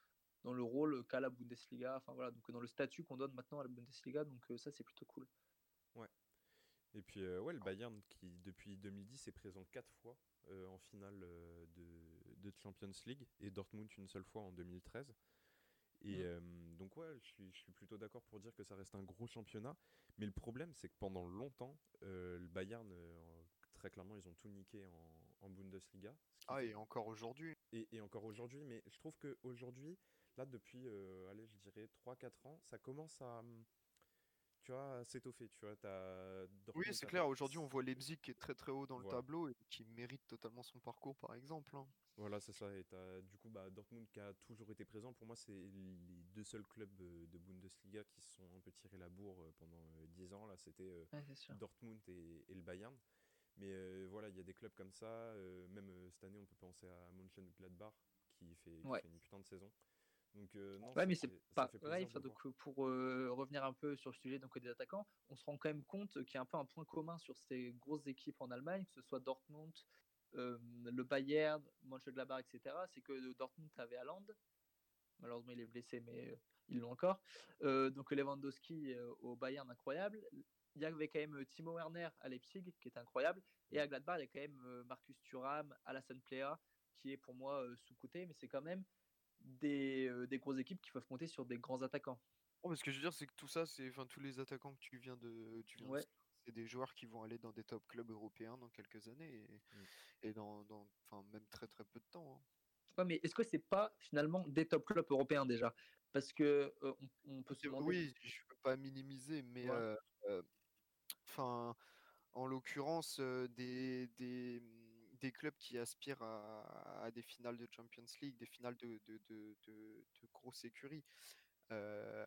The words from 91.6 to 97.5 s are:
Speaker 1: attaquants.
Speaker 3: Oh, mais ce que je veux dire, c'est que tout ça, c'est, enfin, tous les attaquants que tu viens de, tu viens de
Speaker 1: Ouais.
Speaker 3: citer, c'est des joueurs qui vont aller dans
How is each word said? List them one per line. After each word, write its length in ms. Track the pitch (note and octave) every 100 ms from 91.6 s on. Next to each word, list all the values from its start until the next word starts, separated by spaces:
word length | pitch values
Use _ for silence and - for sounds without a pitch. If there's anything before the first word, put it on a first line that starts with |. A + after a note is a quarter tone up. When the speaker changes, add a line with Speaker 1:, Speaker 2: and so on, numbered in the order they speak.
| C3+ B2+
Speaker 1:
attaquants. 380 | C3 C#3+ C#3 B2 _ _ _ _
Speaker 3:
Oh, 60 | F3+
mais 80 | D#3
ce 80 |
que 60 | C#3+
je 60 | C3+
veux 60 |
dire, 100 | E3
c'est 140 | D#3 C#3+
que 80 | -
tout 120 | C#3+
ça, 180 | E3 E3
c'est, 220 | - C3
enfin, 180 | C3+ B2+
tous 140 | -
les 200 | C#3 B2+
attaquants 340 | C3 C3+ C#3+
que 60 | C3+
tu 180 | - B2+
viens 180 | C3 B2
de, 460 | A#2+ A2+ A2 A2+ A2
tu 120 | B2+
viens 100 | C3
de 40 |
Speaker 1:
Ouais. 40 | C#3
Speaker 3:
citer, 160 | - _ _ _
c'est 80 | A#2+
des 140 | A2+ A2+
joueurs 280 | B2 C3
qui 120 | - A#2
vont 160 | A2+
aller 160 | A2 A#2
dans 140 | A#2